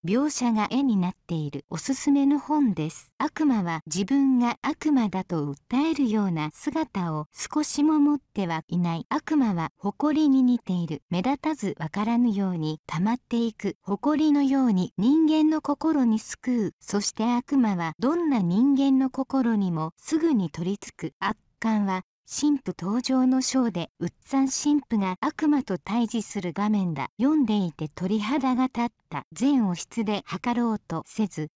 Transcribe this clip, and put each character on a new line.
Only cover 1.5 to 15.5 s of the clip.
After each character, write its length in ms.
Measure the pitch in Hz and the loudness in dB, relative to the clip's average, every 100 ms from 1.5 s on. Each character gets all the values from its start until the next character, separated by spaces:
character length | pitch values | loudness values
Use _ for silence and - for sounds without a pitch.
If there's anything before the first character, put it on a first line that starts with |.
| 139 _ | -8 _
お 100 | 165 | -8
す 180 | - | -6
す 160 | 262 294 | -2 2
め 160 | 277 277 | 4 4
の 100 | 285 | 2
本 380 | 269 302 262 | 0 2 2
で 160 | 170 156 | 0 -4
す。 200 | - - _ | -8 -20 _
悪 300 | 302 - 302 | -6 0 2
魔 160 | 226 | 2
は 180 | 175 160 160 | 0 -4 -6
自 180 | 170 | -4
分 320 | 196 277 269 254 | 0 2 4 4
が 200 | 240 - | 2 -2
悪 300 | 254 320 311 | -6 -2 0
魔 180 | 277 214 | 2 2
だ 140 | 185 | -2
と 280 | 185 170 143 | -4 -4 -4
訴 380 | 139 _ 247 320 | -8 _ 0 0
え 60 | |
る 160 | 294 254 | 0 0
よ 140 | 214 | 2
う 60 | 196 | 0
な 200 | 160 151 | -2 -4
姿 640 | - 294 320 294 190 175 | -6 -6 -4 -4 -4 -4
を 100 | 156 151 | -4 -8
少 300 | - - 302 | -12 -6 -4
し 180 | 302 - | -2 0
も 160 | 302 311 | 2 4
持 200 | 285 294 | 4 2
っ 20 | |
て 260 | _ - | _ -6
は 160 | 185 160 - | -2 -4 -4
い 100 | 175 | -2
な 200 | 175 165 | 0 -2
い。 100 | - | -4
悪 260 | 302 - | -6 0
魔 200 | 302 233 | 2 2
は 160 | 175 160 _ | 0 -4 _
埃 500 | 202 - 294 302 302 | -8 -2 0 2 4
に 140 | 262 | 4
似 160 | 247 240 | 4 2
て 140 | - | -2
い 120 | 180 | -4
る。 160 | 170 156 _ | -4 -8 _
目 140 | 175 | -2
立 140 | 247 285 | -2 -2
た 160 | 311 | -4
ず 200 | 311 196 - | -4 -6 -6
わ 100 | 151 | -8
か 160 | 196 | -4
ら 120 | 214 233 | 0 2
ぬ 120 | 247 | 2
よ 200 | 202 190 | 2 -2
う 40 | |
に 240 | 175 156 156 | -2 -4 -6
溜 140 | - 156 | -6 -2
ま 140 | 202 | 0
っ 40 | 247 | -2
て 200 | _ 233 | _ -2
い 140 | 233 | -2
く 260 | - 202 - | -2 -8 -6
埃 500 | - 202 285 302 311 | -6 -2 0 2 2
の 120 | 285 | 4
よ 220 | 269 269 | 2 2
う 60 | 254 | 2
に 220 | 185 180 - | 2 0 0
人 280 | 220 311 311 | 2 4 4
間 220 | 311 | 4
の 100 | 311 | 4